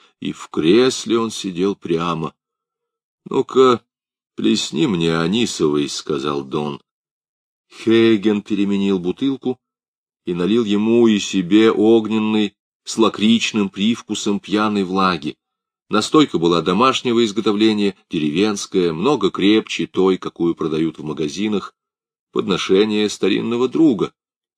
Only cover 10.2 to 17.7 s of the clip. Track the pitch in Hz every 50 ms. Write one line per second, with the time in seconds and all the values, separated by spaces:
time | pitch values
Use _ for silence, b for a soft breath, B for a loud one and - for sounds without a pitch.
10.2 | _ - 90 85 90 92 107 120 120 101 104 101 107 113 113 120 120 113 107 101
11.2 | - - - 98 90 85 98 107 110 113 - - 104 110 117 117 110 104 110 110
12.2 | 107 107 110 107 104 98 - _ _ _ _ _ _ - - 110 113 101 - -
13.2 | 101 110 117 110 - - - 110 101 95 - 95 98 113 117 - - _ 107 -
14.2 | - 110 101 98 - - 95 104 107 107 104 101 98 87 92 98 95 92 90 80
15.2 | 69 78 - _ _ _ _ _ _ _ _ _ _ _ 92 104 107 - - 156
16.2 | 147 - - 85 80 85 87 85 80 92 90 98 123 131 127 - - 127 117 117
17.2 | 120 107 98 110 101 113 104 104 110 110